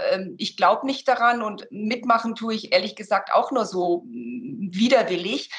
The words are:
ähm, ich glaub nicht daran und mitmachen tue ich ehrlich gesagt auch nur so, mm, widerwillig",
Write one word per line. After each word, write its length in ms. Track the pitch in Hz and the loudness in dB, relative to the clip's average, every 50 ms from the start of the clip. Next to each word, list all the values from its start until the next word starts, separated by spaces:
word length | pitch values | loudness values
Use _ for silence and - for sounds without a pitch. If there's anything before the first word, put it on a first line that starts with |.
| - 185 | 2 0
ähm, 240 | 185 190 196 175 - - | 0 0 -2 -8 -8 -8
ich 180 | 214 - - | -10 -8 -2
glaub 280 | - 190 180 214 - 277 | 2 4 4 4 4 0
nicht 220 | 269 269 - - 262 | -4 -4 -2 0 0
daran 340 | 247 240 233 240 240 233 | 2 4 4 2 2 2
und 240 | 214 208 202 - - - | -2 -6 -8 -10 -14 -14
mitmachen 640 | - 202 214 214 254 240 - 240 233 226 233 226 226 | -10 -6 -4 -2 -2 0 2 2 2 4 2 -2 -6
tue 200 | - 226 226 220 | -6 -4 -4 -4
ich 180 | 220 - - | -4 -2 2
ehrlich 240 | - 190 202 208 - | 2 2 2 0 -8
gesagt 380 | - 208 - 208 196 - - - | -8 -4 0 0 0 0 2 2
auch 160 | 156 151 - | 2 2 2
nur 160 | 277 247 214 | 0 -2 -2
so, 380 | - 185 180 180 175 175 175 - | 0 -2 -2 0 0 0 -2 -4
mm, 640 | 123 117 123 117 120 123 123 - - - 220 202 180 | -8 -12 -10 -10 -8 -10 -10 -10 -10 -8 -8 -8 -4
widerwillig", 800 | 180 190 226 247 269 233 214 - 180 170 175 202 247 294 - - - | 0 2 4 4 6 4 4 2 -2 -4 -4 -4 -6 -6 -8 -10 -12